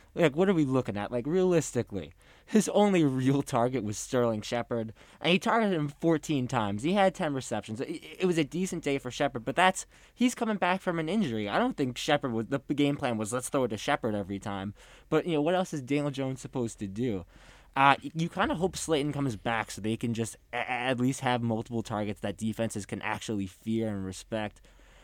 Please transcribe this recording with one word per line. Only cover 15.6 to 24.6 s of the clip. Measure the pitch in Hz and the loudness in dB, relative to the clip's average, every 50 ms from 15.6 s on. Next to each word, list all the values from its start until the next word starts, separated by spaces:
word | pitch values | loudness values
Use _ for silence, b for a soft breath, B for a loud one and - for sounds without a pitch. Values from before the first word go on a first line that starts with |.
| 185 - 165 | 0 -2 -4
is | 147 | -8
Daniel | 127 123 139 147 143 147 | -2 -2 0 0 0 -2
Jones | 131 135 135 131 131 - | -2 -4 -4 -4 -4 -6
supposed | - - - 131 117 110 - | -10 -6 -4 -2 -2 -2 -4
to | - 107 | -6 -8
do? | 98 95 110 127 123 104 90 85 b b b b b b b b b b | -6 -4 -2 -2 -2 -2 -2 -6 b b b b b b b b b b
Uh, | 135 139 139 135 - - | 6 6 6 6 6 2
y-, | 143 - | -4 -4
you | 160 165 170 | -4 -4 -2
kinda | - 185 208 320 294 | 0 0 0 0 2
hope | 156 185 180 - | 0 0 -2 -2
Slayton | - - 156 160 139 143 147 135 | -4 -2 0 2 2 2 0 0
comes | 143 139 135 110 | 0 0 -2 -2
back | 95 - 117 117 110 104 - | -2 -2 0 0 0 -2 -4
so | - 104 | -6 -4
they | 98 107 113 | -2 -2 -2
can | - - 120 113 | 0 0 -2 -2
just | 113 113 104 - - _ _ - | -2 -2 -4 -6 -12 _ _ -6
a-, | |
a-, | 123 113 113 | -6 -4 -4
at | 127 120 123 131 131 120 | -4 -2 0 0 0 2
least | 123 131 135 - | 2 0 0 0
have | 139 127 123 117 | 0 0 2 2
multiple | 117 117 110 110 117 - 120 113 | 2 0 0 -2 -2 -4 -4 -4
targets | 107 - 113 104 104 104 104 - | -4 -2 -2 -2 -2 -4 -4 -4
that | - 104 95 | -6 -6 -6
defenses | - 110 113 104 - 113 110 - 104 98 | -2 -4 -4 -2 0 -2 -2 -2 -6 -6
can | - 110 101 | -6 -8 -6
actually | - 107 107 107 - - 110 101 98 | -4 -4 -4 -4 -4 -4 -4 -4 -4
fear | 95 - - - 110 110 113 113 | -6 -8 -10 -6 -4 -2 -2 -2
and | 110 101 98 95 | -2 -4 -4 -6
respect. | 95 90 - - - 113 110 107 104 - - | -6 -8 -10 -10 -6 -6 -4 -4 -6 -8 -12